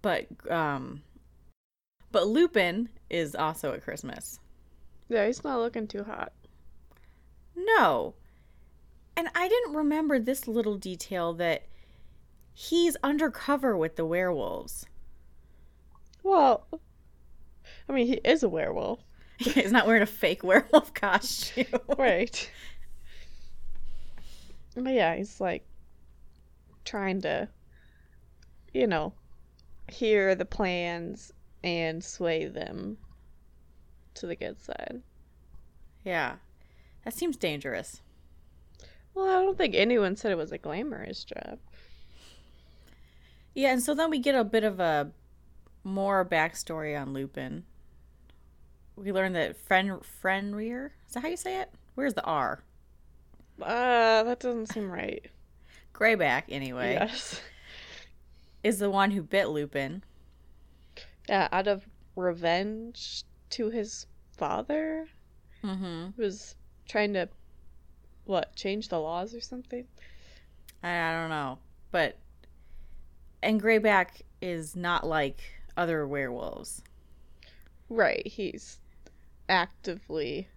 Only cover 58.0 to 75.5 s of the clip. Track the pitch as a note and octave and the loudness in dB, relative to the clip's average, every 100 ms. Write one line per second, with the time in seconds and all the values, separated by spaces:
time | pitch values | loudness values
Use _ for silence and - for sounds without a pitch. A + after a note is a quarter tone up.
58 | - - - - - - G#3 G3 G3+ G3 | -20 -20 -20 -20 -20 -2 -2 0 0 4
59 | G3 G3+ D3+ F#3+ F#3+ D3+ D3 C#3+ C3+ F3+ | 4 2 2 2 2 -2 -2 -2 -4 -6
60 | - - - - - - - - - - | -14 -20 -20 -20 -20 -20 -20 -20 -20 -20
61 | - - - G3 E3+ F#3 G3 G3 - - | -20 -16 0 2 4 2 2 0 -4 -20
62 | - - F3+ E3+ E3+ F3 G3+ A3 A#3 - | -14 -2 -2 0 2 2 0 -6 -10 -12
63 | - - - - - - A3 A3+ G#3+ - | -12 -12 -14 -20 -12 -4 -2 -2 -6 -8
64 | - - - - D3 G3+ B3 D4+ D#4 D#4+ | -16 -20 -20 -8 -4 -4 -2 -2 -2 -4
65 | D#4+ - - - - - G#3 F#3+ F#3+ E3 | -8 -16 -20 -20 -20 -10 -8 -6 -6 -8
66 | F3 G#3 G#3 G3+ - - - - - G#3+ | -10 -4 -4 -4 -16 -20 -20 -20 -4 0
67 | G#3 G3 F3 - - - - - - - | 2 0 -2 -8 -20 -20 -20 -20 -20 -20
68 | - - - F#3 - - G3 G#3 - E3+ | -20 -20 -2 -2 -2 -4 -4 -4 -2 -4
69 | D#3 E3+ G3+ A#3 - B3 B3 B3 B3 - | -2 -4 -6 -10 -12 -12 -10 -12 -12 -20
70 | - - - - - - - - E3+ F3 | -20 -20 -20 -20 -20 -20 -20 -10 -6 -2
71 | E3 E3 E3 D#3 C#3 C3 - - - F3+ | 0 -2 -2 -4 -4 -8 -16 -20 -4 0
72 | D3+ - - - - - - - - - | 0 -2 -20 -20 -20 -20 -16 -16 -14 -14
73 | - - - - F#3 A3 G#3 A3 G#3+ G3 | -16 -20 -20 -4 0 2 4 4 6 4
74 | F3+ - - - F#3 E3+ D#3 F3+ F3 F3 | 2 -6 -20 -10 -6 -6 -6 -6 0 0
75 | D#3 D#3 C#3 - - | 2 0 0 -4 -12